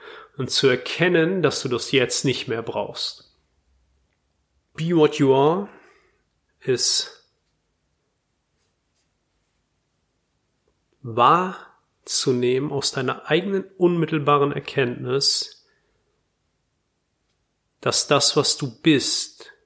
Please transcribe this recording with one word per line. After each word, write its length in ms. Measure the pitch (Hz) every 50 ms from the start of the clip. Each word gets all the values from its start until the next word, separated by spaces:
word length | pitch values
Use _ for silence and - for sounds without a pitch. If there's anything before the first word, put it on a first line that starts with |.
| - - - - - _ _
und 140 | - 131 -
zu 160 | - - 139
erkennen, 720 | 131 127 123 - - - - 165 180 175 165 160 170 196 185
dass 220 | 156 135 - - -
du 60 | 131
das 220 | 123 117 - -
jetzt 320 | - 131 123 120 - - -
nicht 240 | 135 120 - -
mehr 140 | 123 113 113
brauchst. 760 | 113 120 - 110 101 - - - - - - - - _ _ _ _ _ _ _ _ _ _ _ _ _ _ _ _ _ _ _ _ _ _ _ _ _ _ _ _ _ _
Be 200 | 151 160 170 175
what 200 | 160 151 147 -
you 180 | - 143 131 135
are 340 | 139 139 151 170 196 202 - - - _ _ _ _ _ _ _ _ _ _ _ _ _ _ _ _
ist 680 | - 135 127 113 - - - - - - - - _ _ _ _ _ _ _ _ _ _ _ _ _ _ _ _ _ _ _ _ _ _ _ _ _ _ _ _ _ _ _ _ _ _ _ _ _ _ _ _ _ _ _ _ _ _ _ _ _ _ _ _ _ _ _ _ _ _ _ _ _ _ _ _ _ _ _ _ _ _ _ _ _ _ _ _
wahrzunehmen 1700 | - 120 110 120 120 139 160 175 185 185 185 - - - _ _ _ _ _ _ _ - - - - 139 127 123 123 123 127 131 143 156
aus 200 | 147 135 - -
deiner 360 | - 139 127 127 - - - -
eigenen 340 | 151 175 185 202 196 190 190 - _
unmittelbaren 760 | - 175 175 175 170 156 151 160 151 139 147 147 139 143 143
Erkenntnis, 1040 | 143 139 - - - 143 127 123 123 131 127 123 131 139 139 - - - - - - _ _ _ _ _ _ _ _ _ _ _ _ _ _ _ _ _ _ _ _ _ _ _ _ _ _ _ _ _ _ _ _ _ _ _ _ _ _ _ _ _ _ _ _ _ -
dass 220 | 127 - - -
das, 280 | - 151 135 - - -
was 220 | 151 131 - -
du 240 | - 147 123 113 _
bist 720 | - 165 147 123 - - - - - - - - - - - _ _